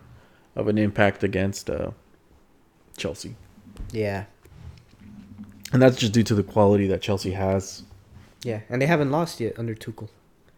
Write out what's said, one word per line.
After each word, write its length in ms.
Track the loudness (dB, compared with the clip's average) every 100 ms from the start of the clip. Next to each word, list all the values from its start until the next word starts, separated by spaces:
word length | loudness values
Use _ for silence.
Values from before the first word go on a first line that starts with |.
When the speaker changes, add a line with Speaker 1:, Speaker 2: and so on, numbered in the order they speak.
| -14 -20 -20 _ _ -4
Speaker 1:
of 120 | 0
an 100 | 2
impact 460 | 2 4 2 2
against, 460 | -2 0 -2 -4 -6
uh, 220 | -6 -6 -10 _ _ _ _ _ _ _ _ _ -10
Chelsea. 380 | -8 -8 -14 -16 -20 -20 -20 -16 -10
Speaker 2:
Yeah. 340 | -4 -4 -4 -8 _ -20 -20 -20 -20 -20 -20 -20 -20 -20 -20 -20 -20 -2
Speaker 1:
And 80 | 6
that's 160 | 6 6
just 160 | 2
due 100 | 2
to 120 | 4 2
the 80 |
quality 440 | 2 4 6 6 2
that 140 | 0
Chelsea 300 | -2 -4 -4
has. 520 | -2 0 0 -2 -12 -18 -20 -20 -20 -20 _
Speaker 2:
Yeah, 180 | -8 -8 -6
and 120 | -2
they 40 | 2
haven't 260 | 2 2
lost 280 | 0 -2 -4
yet 180 | -6 -4
under 160 | -6 -8
Tuchel. 340 | -10 -12 -14 _ _ _ _